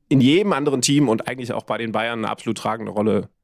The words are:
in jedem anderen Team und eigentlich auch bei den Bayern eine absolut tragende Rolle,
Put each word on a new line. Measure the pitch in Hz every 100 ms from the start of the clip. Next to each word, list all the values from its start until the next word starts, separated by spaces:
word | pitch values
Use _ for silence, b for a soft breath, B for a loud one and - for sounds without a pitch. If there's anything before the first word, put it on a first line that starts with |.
| -
in | 139
jedem | 127 165 202
anderen | 139 147 135
Team | 120 143 135
und | 110 -
eigentlich | 127 120
auch | 107
bei | - 107
den | 113
Bayern | 107 113 117
eine | 107
absolut | 107 120 110
tragende | 110 113 104
Rolle, | 101 107 101 - _